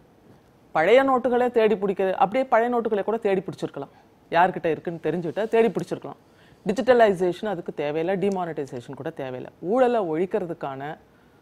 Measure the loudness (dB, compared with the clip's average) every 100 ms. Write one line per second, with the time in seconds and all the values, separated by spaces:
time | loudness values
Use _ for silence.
0 | _ _ _ -20 _ _ _ 0 6 6
1 | 6 2 2 2 2 2 2 2 -2 -2
2 | -2 0 0 0 2 2 2 0 0 -2
3 | -2 -2 0 0 -2 -8 -10 -10 -14 _
4 | _ _ -2 2 2 2 -4 -4 -6 -6
5 | -4 -4 -4 -6 0 2 2 0 -6 -8
6 | -10 -16 _ _ _ _ -4 0 4 6
7 | 6 4 0 -2 -6 -6 -8 -6 -4 -2
8 | -2 -2 -2 -2 -4 -6 -10 -10 -14 -6
9 | -6 -6 -10 -10 -14 -10 -2 2 2 2
10 | 0 -2 -2 -2 -4 -8 -10 -10 -12 -14
11 | _ _ _ _